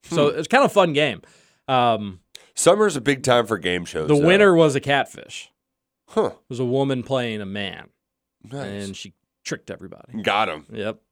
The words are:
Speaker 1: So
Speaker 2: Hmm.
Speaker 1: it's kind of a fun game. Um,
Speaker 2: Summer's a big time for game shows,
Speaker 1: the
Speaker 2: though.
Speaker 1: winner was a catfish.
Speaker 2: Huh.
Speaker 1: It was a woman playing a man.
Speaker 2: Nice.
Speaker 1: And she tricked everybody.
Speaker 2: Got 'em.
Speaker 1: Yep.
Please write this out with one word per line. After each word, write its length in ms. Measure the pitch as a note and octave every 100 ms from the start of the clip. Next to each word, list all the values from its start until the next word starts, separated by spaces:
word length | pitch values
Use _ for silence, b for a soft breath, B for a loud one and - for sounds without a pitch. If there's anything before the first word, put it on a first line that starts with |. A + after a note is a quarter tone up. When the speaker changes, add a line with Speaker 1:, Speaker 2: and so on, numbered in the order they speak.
Speaker 1:
So 280 | - E3+ D3
Speaker 2:
Hmm. 80 | D3
Speaker 1:
it's 80 | D#3
kind 160 | B3+
of 80 | C4+
a 20 |
fun 200 | G3+ F3+
game. 280 | C#3+ D3+ F2+ b b b b -
Um, 540 | C3 B2 A2 G#2 F#2 _ B B -
Speaker 2:
Summer's 400 | E3 G3 G#3+ D3
a 60 |
big 220 | A#2 C3+
time 220 | C3 B2 G#2+
for 120 | G#2+
game 260 | F2 F2+ E2+
shows, 220 | E2 D#2
Speaker 1:
the 80 | D3
Speaker 2:
though. 100 | D3+
Speaker 1:
winner 300 | G3 G#3 E3+
was 180 | D#3+ C3+
a 60 |
catfish. 720 | C#3 C#3 - - - - - _ _ _ _ _ _
Speaker 2:
Huh. 180 | - F3+
Speaker 1:
It 100 | - _
was 100 | B2
a 60 | B2+
woman 380 | C3 C#3 C3
playing 380 | A2 C3+ A#2+ G#2+
a 40 | G2+
man. 440 | G2+ G2 E2+ - _ _ _ _ _ A2
Speaker 2:
Nice. 360 | C3+ A2+ G2+ G2
Speaker 1:
And 80 | F#2+
she 180 | G2 _ _ _
tricked 260 | - D3 -
everybody. 500 | - F#2 - - A2
Speaker 2:
Got 260 | G2+ G2+ G#2+
'em. 160 | D2+ C#2+
Speaker 1:
Yep. 280 | A2+ G#2 G#2 _